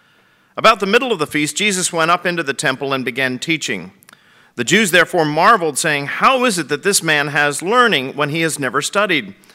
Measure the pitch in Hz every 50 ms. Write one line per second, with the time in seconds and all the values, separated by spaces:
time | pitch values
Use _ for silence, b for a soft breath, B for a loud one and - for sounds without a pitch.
0 | b b b b b b b b b b b 202 185 220 226 190 202 190 214 247
1 | 269 247 220 156 147 - - 151 151 143 - 185 202 214 190 185 170 - 175 165
2 | 160 170 175 170 - 180 175 170 151 135 131 - 156 139 131 - 143 135 135 131
3 | 123 135 117 131 135 127 127 123 - 165 160 151 - - 110 90 85 95 - _
4 | b b b b b b b b b b b - - 113 170 220 220 160 170 175
5 | 160 - 185 175 156 147 151 160 180 214 233 190 170 151 135 - - 160 143 143
6 | 143 135 - - 202 247 269 247 247 247 185 - - 123 147 135 170 196 190 -
7 | 170 160 151 147 143 147 143 151 147 147 139 - 160 190 240 254 240 220 170 135
8 | 127 135 - 135 151 143 151 165 165 156 135 139 135 123 160 156 143 - - 202
9 | 214 190 170 139 104 98 - b b b